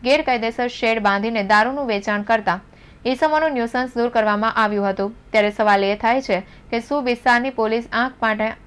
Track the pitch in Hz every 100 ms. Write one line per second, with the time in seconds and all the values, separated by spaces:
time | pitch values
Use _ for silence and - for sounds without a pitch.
0 | 247 294 302 247 226 233 240 240 226 226
1 | 202 202 220 226 196 214 233 277 269 202
2 | 202 208 208 226 208 175 - - - -
3 | 240 262 311 302 320 262 233 247 254 240
4 | 240 240 214 208 220 226 214 208 202 190
5 | 196 233 - 220 208 208 214 202 196 208
6 | 226 254 269 185 196 - - 233 233 285
7 | 247 240 254 240 262 254 220 226 233 220
8 | 254 262 226 214 220 -